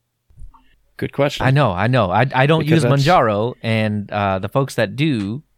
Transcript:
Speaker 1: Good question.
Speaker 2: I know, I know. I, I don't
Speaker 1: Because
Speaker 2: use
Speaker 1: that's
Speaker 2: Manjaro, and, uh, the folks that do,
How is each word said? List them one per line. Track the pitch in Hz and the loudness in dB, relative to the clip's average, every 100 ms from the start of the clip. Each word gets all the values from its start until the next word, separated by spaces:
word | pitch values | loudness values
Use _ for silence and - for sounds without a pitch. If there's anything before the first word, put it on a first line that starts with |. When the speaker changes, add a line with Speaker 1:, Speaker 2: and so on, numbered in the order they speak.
| _ _ _ - - - _ _ _ - | _ _ _ -20 -20 -20 _ _ _ -10
Speaker 1:
Good | 127 | -6
question. | - 139 - 117 | -2 -2 0 0
Speaker 2:
I | |
know, | 139 127 | 2 2
I | 90 110 | 0 0
know. | 127 92 | 2 2
I, | 98 131 | 2 0
I | 131 143 | 2 2
don't | 160 | 2
Speaker 1:
Because | 147 160 | 2 2
Speaker 2:
use | 123 | 2
Speaker 1:
that's | 139 | 2
Speaker 2:
Manjaro, | 139 180 117 104 117 - | 4 4 2 0 -2 -4
and, | 113 110 107 104 101 | -2 0 0 -2 -4
uh, | 104 101 95 | -2 0 -2
the | 98 | -2
folks | 139 139 - | -2 -2 -2
that | 107 113 | -4 -2
do, | 160 120 98 127 - | -2 0 -2 -6 -12